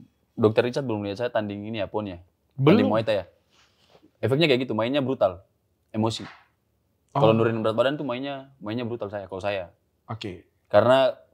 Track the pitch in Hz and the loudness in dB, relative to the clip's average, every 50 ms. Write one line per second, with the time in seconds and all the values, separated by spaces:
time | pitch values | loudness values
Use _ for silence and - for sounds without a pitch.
0 | - _ _ _ _ _ - - 117 107 113 123 117 123 123 151 143 123 110 104 | -20 _ _ _ _ _ -4 2 2 4 4 4 0 0 0 -4 -4 -4 -4 -4
1 | 104 101 101 104 120 123 - 113 107 101 101 101 101 107 113 110 95 92 - 107 | -4 -6 -6 -4 -6 -2 -2 -2 -4 -4 -6 -8 -8 -8 -6 -6 -6 -4 -4 -6
2 | 107 98 90 85 - _ _ _ _ _ - - 135 147 190 240 262 - 214 113 | -6 -6 -10 -14 -18 _ _ _ _ _ -4 2 4 6 6 6 4 2 0 0
3 | 110 113 107 98 92 - _ _ _ _ _ _ _ _ _ _ _ _ _ _ | 0 0 -2 -2 -4 -8 _ _ _ _ _ _ _ _ _ _ _ _ _ _
4 | _ _ _ - - 104 135 143 170 156 127 123 131 127 110 107 110 123 139 147 | _ _ _ -4 -2 0 2 2 4 4 4 2 2 -2 -2 -2 -2 -2 0 -2
5 | 135 123 131 - 104 95 90 87 - _ _ _ _ _ _ _ _ _ - 110 | -2 -2 -2 0 0 0 0 -4 -16 _ _ _ _ _ _ _ _ _ -4 -2
6 | 110 113 113 - 101 - - - _ _ _ _ _ _ _ _ _ _ _ _ | -2 -2 -2 -6 -12 -14 -18 -20 _ _ _ _ _ _ _ _ _ _ _ _
7 | _ _ - 139 113 110 113 110 113 117 113 113 107 110 110 117 120 131 147 147 | _ _ -2 2 4 4 4 4 2 0 0 0 -2 -2 0 2 0 0 0 -4
8 | 156 131 120 123 135 143 139 135 135 135 _ - - 104 110 123 123 110 117 117 | -6 -6 -6 -6 -8 -8 -10 -12 -14 -18 _ -16 -10 -8 -8 -6 -6 -6 -8 -8
9 | 104 98 104 101 98 87 98 95 98 101 104 95 87 87 _ _ _ _ _ _ | -8 -8 -8 -10 -10 -10 -10 -8 -6 -4 -4 -6 -6 -10 _ _ _ _ _ _
10 | _ - 120 110 - 101 90 87 - _ _ _ _ - - 104 107 120 131 135 | _ -14 -12 -10 -10 -12 -12 -14 -18 _ _ _ _ 4 4 6 6 8 6 6
11 | 135 127 - - - _ | 4 2 0 -4 -14 _